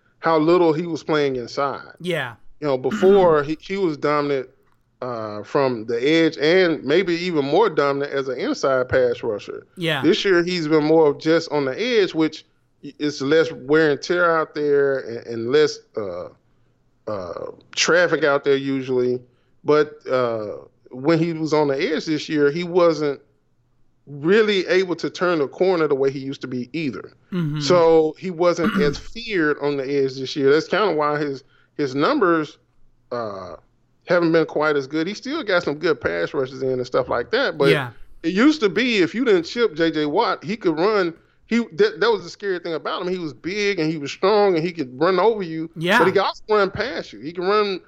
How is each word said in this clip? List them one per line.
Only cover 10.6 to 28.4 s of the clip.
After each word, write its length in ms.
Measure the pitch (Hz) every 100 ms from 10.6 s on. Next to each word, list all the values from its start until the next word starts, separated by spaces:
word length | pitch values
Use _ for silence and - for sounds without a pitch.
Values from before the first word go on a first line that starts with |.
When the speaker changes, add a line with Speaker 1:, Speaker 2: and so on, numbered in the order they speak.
| 151
Speaker 1:
been 160 | 156
more 240 | 151 160 156
of 100 | 143
just 320 | 160 160 160
on 140 | 147 135
the 140 | 127
edge, 340 | 226 233 185
which 300 | 160 160 156 - _ _ _
i-, 80 | 147 -
is 240 | 147 143
less 300 | 135 156 156
wear 400 | 139 127 156 160
and 100 | 139
tear 340 | - 175 175 165
out 200 | 156 -
there 420 | 147 143 139 135
and, 280 | 101 117 -
and 240 | 117 117
less, 260 | 143 151 - - -
uh, 340 | 101 87 87 - _ _ _ _ _ _ -
uh, 460 | 107 87 - - - _ -
traffic 480 | - 170 175 151
out 180 | 151 139
there 140 | 143 139
usually. 640 | 139 135 131 127 123 123 123 _ _ _
But, 420 | - 147 151 151 -
uh, 460 | 127 123 113 107 73 69 _ _
when 280 | 127 135 165
he 160 | 170
was 180 | 160 160
on 160 | 151 147
the 60 | 139
edge 280 | 190 302 165
this 240 | 151 -
year, 200 | 156 143
he 140 | 156
wasn't 560 | 175 175 170 151 151 135 _ _ _ _ _ _ _ _ -
really 600 | 143 151 208 214 196 151
able 280 | 180 185 165
to 140 | 147
turn 280 | - 180 170
the 100 | 135
corner 380 | - 185 180 156
the 80 |
way 160 | 139 135
he 80 | 139
used 220 | 135 139
to 60 | 135
be 240 | 127 120
either. 400 | 160 147 95 - - _
Speaker 2:
Mm-hmm. 300 | 180 160 151
Speaker 1:
So 540 | 147 175 165 165 156 151
he 120 | 185
wasn't 440 | 165